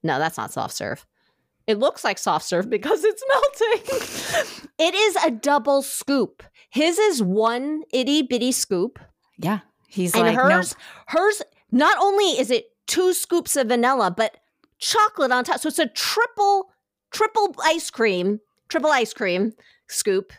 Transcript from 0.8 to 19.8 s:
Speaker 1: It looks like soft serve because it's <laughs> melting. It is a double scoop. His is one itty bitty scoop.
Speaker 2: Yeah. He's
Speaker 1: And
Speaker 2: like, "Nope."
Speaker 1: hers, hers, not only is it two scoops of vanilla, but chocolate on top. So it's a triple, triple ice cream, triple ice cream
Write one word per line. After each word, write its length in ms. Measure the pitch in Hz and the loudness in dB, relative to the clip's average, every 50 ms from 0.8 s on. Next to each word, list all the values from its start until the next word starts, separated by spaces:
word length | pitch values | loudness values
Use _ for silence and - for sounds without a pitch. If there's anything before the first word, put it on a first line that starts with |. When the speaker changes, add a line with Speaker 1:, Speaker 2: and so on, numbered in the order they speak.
| - 104 - - - _ _ _ _ _ _ _ _ _ _ _ _ | -8 -8 -10 -10 -14 _ _ _ _ _ _ _ _ _ _ _ _
Speaker 1:
It 140 | - 220 208 | -4 -2 0
looks 260 | 233 285 - - - | 0 -2 -2 -2 -4
like 120 | 254 196 - | -4 -4 -2
soft 280 | - - 170 156 - | -2 -2 -2 -2 -2
serve 240 | - - 170 185 233 | -2 -2 -2 -2 -2
because 340 | 254 208 - 294 440 349 311 | -4 -4 0 0 -2 2 2
it's 180 | 440 427 - 523 539 | 0 -2 -2 -2 0
<laughs> 60 | 539 | 0
melting. 1400 | 539 - 554 554 - 440 453 453 392 - - 539 523 - - - - - - - 659 554 - - - - - _ _ | 2 2 0 0 0 0 0 0 -2 -2 -6 -6 -6 -6 -8 -10 -10 -10 -4 -2 -2 -4 -4 -8 -18 -20 -20 _ _
It 160 | 320 339 339 | 0 0 2
is 220 | 381 427 427 349 - | 2 0 2 2 2
a 120 | - 339 | 0 0
double 500 | 240 214 - 285 285 294 220 285 277 277 | -2 -2 0 0 0 2 2 2 0 0
scoop. 600 | 269 - - - - - 277 277 220 - _ _ - - _ _ _ _ | 0 -2 -8 -10 -4 0 0 0 0 -2 _ _ -20 -20 _ _ _ _
His 280 | - 233 302 330 339 359 | -2 0 2 2 2 4
is 240 | 427 427 359 262 | 2 2 2 2
one 640 | 220 180 185 208 220 226 233 247 262 285 311 311 320 _ | 0 0 2 2 2 2 0 -2 -4 -4 -6 -6 -8 _
itty 300 | - 254 262 240 285 302 | -2 -2 0 2 2 2
bitty 320 | 302 254 254 240 220 247 262 | 2 0 0 0 0 0 0
scoop. 460 | - - _ 202 180 180 240 - - - - _ _ _ _ _ - | -2 -2 _ -2 -2 -2 -2 -4 -10 -20 -20 _ _ _ _ _ -6
Speaker 2:
Yeah. 220 | - 165 208 208 - _ _ _ _ _ | -4 -4 -4 -4 -6 _ _ _ _ _
He's 260 | - - 180 175 - | -6 -4 -2 0 2
Speaker 1:
And 120 | 220 233 226 | 2 2 4
Speaker 2:
like, 80 | 220 240 | 4 4
"Nope." 140 | 262 277 | 4 4
Speaker 1:
hers, 240 | 320 - - - - - - - - - - - | 4 4 2 -2 -8 -12 -16 -20 -20 -20 -16 -2
hers, 340 | - 320 370 415 415 - - _ _ _ _ _ | 0 2 2 2 0 0 -6 _ _ _ _ _
not 260 | - 240 294 330 415 - | 0 2 4 4 4 4
only 400 | 370 403 392 392 415 381 294 - | 2 2 4 2 2 2 2 0
is 100 | 254 208 | 0 0
it 160 | 247 233 - _ _ _ _ | 0 -2 -2 _ _ _ _
two 280 | - - - 370 370 359 | -4 -2 0 2 2 0
scoops 440 | - - - 339 349 - - - 285 | 0 -2 -2 -2 -2 -2 0 -2 -2
of 100 | 262 214 | 0 0
vanilla, 420 | 247 240 233 247 240 - 220 180 175 | 2 2 2 2 2 2 0 -2 0
but 220 | - 226 214 - - _ _ _ _ _ _ _ _ | 0 -2 -2 -2 -10 _ _ _ _ _ _ _ _
chocolate 520 | - - - 453 427 427 - - 311 262 247 | -6 -2 2 2 2 2 2 0 0 2 2
on 100 | 247 247 | 0 0
top. 160 | 240 349 - | 0 -2 -2
So 80 | - 311 | -2 -4
it's 120 | - - | 0 0
a 80 | 320 233 | -2 -2
triple, 840 | _ - - - - 427 453 480 466 - 415 403 403 392 381 - _ _ _ _ _ _ _ _ | _ -6 -4 -4 0 0 0 0 0 0 2 4 4 2 0 -4 _ _ _ _ _ _ _ _
triple 420 | - - - - 415 440 415 392 302 - - | -4 -2 -2 0 2 0 0 0 -2 0 0
ice 240 | 320 320 339 - - | 0 0 0 -2 -8
cream, 500 | - - 226 220 190 180 175 190 208 214 _ _ _ _ _ _ | -4 0 0 0 2 2 0 0 -2 -2 _ _ _ _ _ _
triple 220 | - 247 247 311 | -4 -2 2 2
ice 200 | 302 262 240 214 | 2 2 0 -2
cream 400 | - - 233 190 175 180 196 226 220 _ _ _ _ _ | -4 -4 -2 -2 0 0 0 -2 -4 _ _ _ _ _